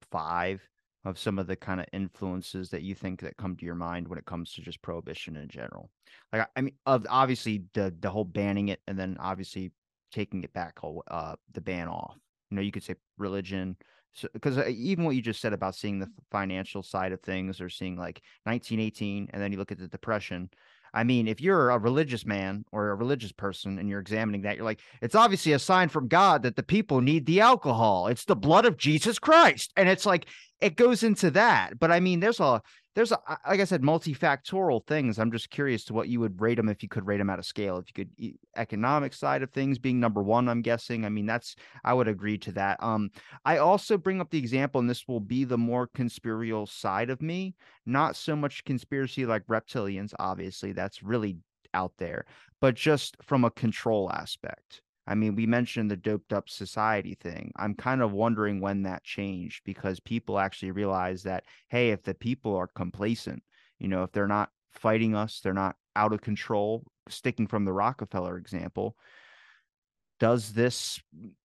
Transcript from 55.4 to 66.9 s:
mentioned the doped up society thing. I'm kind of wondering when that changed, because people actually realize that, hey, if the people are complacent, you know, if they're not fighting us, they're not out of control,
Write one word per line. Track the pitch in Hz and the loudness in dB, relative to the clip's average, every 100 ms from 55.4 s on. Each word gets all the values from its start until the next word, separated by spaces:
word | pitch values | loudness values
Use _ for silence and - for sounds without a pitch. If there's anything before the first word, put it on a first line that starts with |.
| 113 | 2
mentioned | 120 120 120 107 | 2 0 -2 -2
the | 95 | -2
doped | 107 107 - | -2 -2 -2
up | 101 - | -4 -4
society | - 98 - 107 104 95 95 | -12 -10 -2 0 0 -2 -10
thing. | 87 80 71 - | -10 -10 -12 -6
I'm | 104 | -6
kind | 98 127 131 | -4 -2 0
of | 113 | 0
wondering | 98 113 107 104 98 | 2 0 2 0 -2
when | 98 101 | -2 -2
that | 95 90 | -2 -6
changed, | - - 98 92 87 - | -10 -8 -6 -6 -10 -12
because | - 98 98 90 | -12 -6 -6 -6
people | - 117 - 101 | -4 -6 -2 0
actually | 95 - 95 | 0 -2 -8
realize | 92 101 95 90 92 | -4 0 0 -2 -4
that, | 95 90 - - - | -6 -6 -8 -20 -4
hey, | 120 120 | 0 2
if | 101 | 0
the | - | -4
people | - 113 131 113 | -4 -4 -4 -2
are | 98 92 | -2 -2
complacent, | - 90 - 104 117 - 60 _ _ _ - | -6 -8 -4 -2 -2 -4 -12 _ _ _ -10
you | 95 | -4
know, | 92 | -2
if | 92 | -2
they're | 104 101 | 0 0
not | 104 - _ _ | 0 -2 _ _
fighting | - 113 110 113 107 | -2 2 4 2 2
us, | 110 - | -2 -4
they're | 95 | -2
not | 95 95 - _ 101 | 0 -2 -4 _ 2
out | 107 | 2
of | 107 | 2
control, | - 104 - 107 104 113 - | -2 -6 -2 -2 0 -4 -8